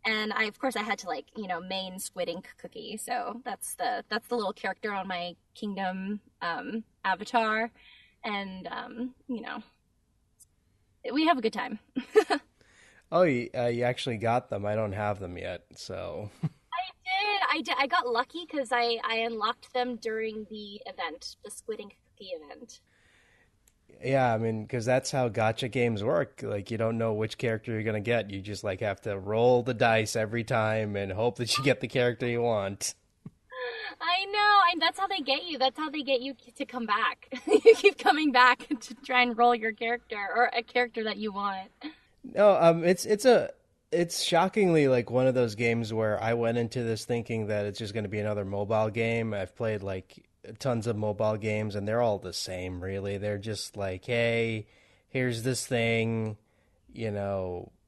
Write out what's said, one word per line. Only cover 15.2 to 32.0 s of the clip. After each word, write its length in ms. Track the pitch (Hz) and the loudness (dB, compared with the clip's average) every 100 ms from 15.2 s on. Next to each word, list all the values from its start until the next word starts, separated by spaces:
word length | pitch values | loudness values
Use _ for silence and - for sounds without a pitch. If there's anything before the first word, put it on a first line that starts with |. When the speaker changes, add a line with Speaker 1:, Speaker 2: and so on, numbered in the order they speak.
Speaker 2:
them 160 | 92 87 | -6 -8
yet, 300 | 90 87 _ | -8 -8 _
so. 560 | - - 92 90 - 104 - | -18 -12 -8 -8 -8 -10 -6
<laughs> 80 | 160 _ _ | -6 _ _
Speaker 1:
I 100 | - 370 - | -6 -6 -10
did. 380 | - 381 415 403 359 | -4 -2 0 0 0
I 120 | 302 | 0
did. 120 | 285 262 | -2 -2
I 80 | 277 | 2
got 200 | 349 247 | 2 2
lucky 400 | 233 269 330 349 | 0 -2 -6 -8
'cause 240 | 302 240 | -6 0
I, 260 | 247 233 233 | 2 2 0
I 120 | - 226 | -2 -2
unlocked 540 | 233 226 214 240 - | -2 -2 -4 -4 -6
them 240 | 247 254 233 | -2 -2 -4
during 500 | 226 220 220 214 214 | -4 -4 -4 -6 -10
the 300 | 214 208 202 - | -12 -12 -14 -16
event, 500 | 190 170 160 - - | -8 -8 -8 -14 -16
the 60 | 208 | -16
Squid 300 | - - 214 | -16 -10 -10
Ink 180 | 202 - | -12 -20
Cookie 260 | _ _ 190 | _ _ -12
event. 500 | 170 151 - 240 - _ _ _ _ _ _ _ _ _ _ _ - | -12 -12 -18 -20 -20 _ _ _ _ _ _ _ _ _ _ _ -10
Speaker 2:
Yeah, 300 | 127 135 127 | 0 2 4
I 40 | 113 | 2
mean, 280 | 113 110 107 | 0 -2 -4
'cause 180 | 127 | -4
that's 260 | 113 127 - | 2 0 0
how 180 | 139 123 | 0 0
gacha 420 | 107 110 113 131 | 2 0 0 -4
games 320 | 127 120 107 | 0 0 0
work. 380 | 107 160 143 - | 0 0 -2 -6
Like, 280 | 107 107 98 | -6 -6 -6
you 80 | 113 | -2
don't 200 | 113 113 | -2 0
know 140 | 113 | -2
which 260 | 107 110 - | 0 -2 -2
character 340 | 123 110 - | -2 -2 -4
you're 100 | 110 | -4
gonna 160 | 107 107 | -2 -2
get. 300 | 101 120 104 | 0 0 0
You 100 | 98 | -8
just, 240 | 98 101 | -8 -6
like, 160 | 107 95 | -4 -2
have 200 | 110 98 | -2 -4
to 160 | 110 98 | -6 -6
roll 440 | 95 110 120 123 | -2 4 6 6
the 120 | 120 | 2
dice 420 | 117 120 113 107 117 | 2 4 4 2 -2
every 280 | 107 117 | -2 -2
time 520 | 110 123 110 110 107 101 | 0 0 2 0 -2 -2
and 160 | 98 | -4
hope 240 | 95 120 120 | 0 0 0
that 180 | 117 - | -2 0
you 80 | |
get 160 | 135 127 | 2 2
the 80 | 117 | 0
character 380 | 135 | 2